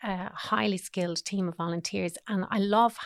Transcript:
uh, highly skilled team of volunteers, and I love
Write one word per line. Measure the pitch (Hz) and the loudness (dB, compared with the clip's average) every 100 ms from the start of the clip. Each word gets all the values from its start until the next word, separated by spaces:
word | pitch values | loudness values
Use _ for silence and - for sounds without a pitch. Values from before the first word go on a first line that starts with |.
uh, | 226 190 185 | -4 -4 -6
highly | - - 214 214 190 | -8 -2 2 2 0
skilled | - - 175 170 | -4 -2 -2 -2
team | - 196 180 | -4 0 0
of | 170 | 0
volunteers, | 170 170 170 196 175 - - | -2 -2 -2 -2 -2 -4 -4
and | 202 185 | -2 0
I | 214 | 2
love | 196 208 233 233 | 4 6 4 2